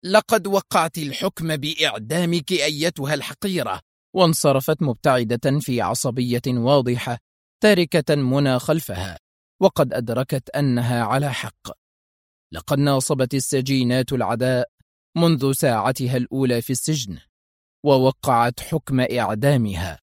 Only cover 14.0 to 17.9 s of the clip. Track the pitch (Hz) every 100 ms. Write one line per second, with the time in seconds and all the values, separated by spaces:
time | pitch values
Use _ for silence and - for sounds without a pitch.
14 | 123 131 101 113 127 127 123 _ _ _
15 | _ 165 170 156 135 135 143 113 104 131
16 | 127 127 123 135 131 120 - 127 - 156
17 | 107 76 _ _ _ _ _ _ 147